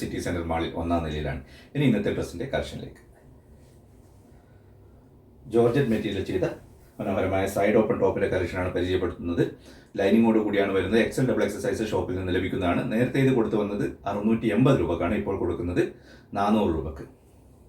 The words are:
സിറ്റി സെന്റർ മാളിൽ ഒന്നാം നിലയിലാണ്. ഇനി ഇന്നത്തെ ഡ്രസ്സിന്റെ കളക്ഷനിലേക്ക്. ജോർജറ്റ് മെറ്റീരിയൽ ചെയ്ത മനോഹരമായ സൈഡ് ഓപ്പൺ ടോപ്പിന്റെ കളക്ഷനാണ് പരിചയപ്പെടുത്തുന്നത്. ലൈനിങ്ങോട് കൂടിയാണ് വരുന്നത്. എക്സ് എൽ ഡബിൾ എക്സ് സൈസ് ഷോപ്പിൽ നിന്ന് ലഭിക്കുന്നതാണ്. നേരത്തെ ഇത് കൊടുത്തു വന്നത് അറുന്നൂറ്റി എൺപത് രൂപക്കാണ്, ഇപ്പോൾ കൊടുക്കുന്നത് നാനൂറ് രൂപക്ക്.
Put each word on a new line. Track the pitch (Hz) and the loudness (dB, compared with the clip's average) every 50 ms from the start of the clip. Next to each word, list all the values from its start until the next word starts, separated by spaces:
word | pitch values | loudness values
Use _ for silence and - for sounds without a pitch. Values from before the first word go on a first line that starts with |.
| 85 | -4
സിറ്റി | - - 90 - | -6 -6 -4 -4
സെന്റർ | 92 87 85 82 82 80 | -4 -4 -4 -4 -2 -2
മാളിൽ | 80 82 82 - 85 85 | -2 -4 -4 -4 -6 -4
ഒന്നാം | 85 85 82 80 | -2 -2 -2 -2
നിലയിലാണ്. | 78 76 76 76 69 71 73 - - - - - - - | -2 -4 -4 -4 -6 -6 -8 -10 -14 -20 -20 -18 -8 -2
ഇനി | 135 147 127 | 0 2 4
ഇന്നത്തെ | 107 98 - - 87 | 4 2 2 -2 -2
ഡ്രസ്സിന്റെ | 82 - - - 85 - - - | -4 -4 -6 -6 -8 -8 -4 -4
കളക്ഷനിലേക്ക്. | - - - - - - - - - - - - - - - - - _ - - - - - - - - - - - - - - - - - - - - - - - - - - - - - - - - - - - - - - - - - 104 | -4 -4 -6 -8 -12 -14 -14 -16 -20 -20 -20 -20 -20 -20 -20 -20 -20 _ -20 -20 -20 -20 -20 -20 -20 -20 -20 -20 -20 -20 -20 -20 -20 -20 -20 -20 -20 -20 -20 -20 -20 -20 -20 -20 -20 -20 -20 -20 -20 -20 -20 -20 -20 -20 -20 -20 -20 -8 0 2
ജോർജറ്റ് | 117 117 120 - - - 113 110 | 4 4 4 4 2 2 2 2
മെറ്റീരിയൽ | 104 - 104 101 95 92 - - | 0 0 -2 -4 -4 -4 -2 -2
ചെയ്ത | - - 170 - - - - - - - - - - | -2 -2 -2 -4 -6 -16 -20 -20 -20 -20 -18 -12 -8
മനോഹരമായ | 104 101 98 - - - 95 95 98 98 - | -4 -4 -2 -2 0 0 0 0 -2 -2 0
സൈഡ് | - 98 107 107 113 | 0 2 4 4 4
ഓപ്പൺ | - - 107 - | 4 4 2 0
ടോപ്പിന്റെ | - 95 95 - 101 95 98 | 0 0 0 0 0 0 0
കളക്ഷനാണ് | 90 90 87 92 92 90 90 87 | -2 -2 -2 -4 -4 -4 -2 -2
പരിചയപ്പെടുത്തുന്നത്. | 90 87 90 92 92 92 85 85 - 87 85 85 - - - - - - - - - - - - 104 | -2 -2 0 0 0 -2 -2 -4 -6 -6 -4 -2 -2 -2 -2 -4 -8 -18 -20 -20 -20 -20 -10 -4 0
ലൈനിങ്ങോട് | 98 98 104 113 113 113 107 107 104 | 2 4 6 6 6 6 4 4 2
കൂടിയാണ് | 104 98 98 98 95 92 | 2 2 2 2 2 0
വരുന്നത്. | 95 92 92 107 117 107 | 0 0 2 2 2 2
എക്സ് | - - 147 | 2 0 0
എൽ | 131 113 | 0 0
ഡബിൾ | 107 104 104 | 2 2 0
എക്സ് | 98 - - - | 0 -2 -2 -4
സൈസ് | 101 95 - 110 - | -2 -2 -2 -2 -2
ഷോപ്പിൽ | - 95 87 90 90 92 | -2 -2 -2 -2 -4 -4
നിന്ന് | 92 90 87 | -2 -2 0
ലഭിക്കുന്നതാണ്. | 92 92 - - 98 92 87 87 - - 110 | 0 0 -2 -2 0 0 0 0 0 0 0
നേരത്തെ | 107 113 123 - - 139 131 | 0 0 0 0 2 2 4
ഇത് | 131 123 | 4 4
കൊടുത്തു | 117 110 104 104 104 | 4 2 2 2 0
വന്നത് | 104 101 104 107 - - - - - 98 | 0 0 -2 -2 -4 -4 -6 -6 -6 -6
അറുന്നൂറ്റി | 101 104 104 110 113 110 - 110 101 | -4 0 0 2 2 2 2 0 2
എൺപത് | 113 131 143 127 98 85 | 4 4 4 4 4 2
രൂപക്കാണ്, | 82 85 82 - - 107 - | 0 -2 -2 0 0 -2 -2
ഇപ്പോൾ | - - 95 - - | -2 -2 -4 -2 -2
കൊടുക്കുന്നത് | 85 87 - 87 87 90 143 185 202 - - - - - - - - - | -2 -2 -4 -4 -2 0 0 0 -2 -4 -10 -20 -20 -20 -20 -18 -10 -4
നാനൂറ് | 101 98 104 110 110 101 87 82 | -2 0 2 2 2 2 2 0
രൂപക്ക്. | 78 69 71 - - - - - - _ - - - - - - - - | 2 0 0 0 -2 -10 -16 -18 -20 _ -20 -20 -20 -20 -20 -20 -20 -20